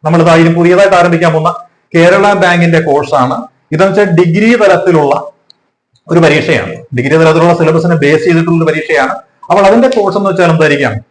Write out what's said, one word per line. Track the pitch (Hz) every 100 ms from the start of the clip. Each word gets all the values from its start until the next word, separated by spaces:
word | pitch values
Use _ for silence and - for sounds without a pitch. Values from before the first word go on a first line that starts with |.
| 156
നമ്മളിത് | 165 165
അതിന് | 165 165 165
പുതിയതായിട്ട് | 170 180 196 185
ആരംഭിക്കാൻ | 175 170 170
പോകുന്ന | 160 160 - - _ _ 170
കേരള | 170 196 202
ബാങ്കിന്റെ | 196 180 175 170 165
കോഴ്സാണ്. | 151 156 147 143 127 202 - _ _
ഇതെന്ന് | 156 190 190
വെച്ചാൽ | 202 165
ഡിഗ്രി | 175 180 220 240
തലത്തിലുള്ള | 202 175 185 170 143 - - _ _ _ _ _ _ _ -
ഒരു | 170
പരീക്ഷയാണ്. | 160 147 147 131 92 - - 123
ഡിഗ്രി | 135 160
തലത്തിലുള്ള | 160 160 170
സിലബസിനെ | 170 160 160 170 165
ബേസ് | 143 156
ചെയ്തിട്ടുള്ള | 165 165 165 165
ഒരു | 156
പരീക്ഷയാണ്. | 151 - 151 131 - - _ -
അപ്പോൾ | 190 196
അതിന്റെ | 226 262
കോഴ്സ് | 233 196 196
എന്ന് | 196
വെച്ചാൽ | 180 175
എന്തായിരിക്കാം? | 160 156 143 131 104 -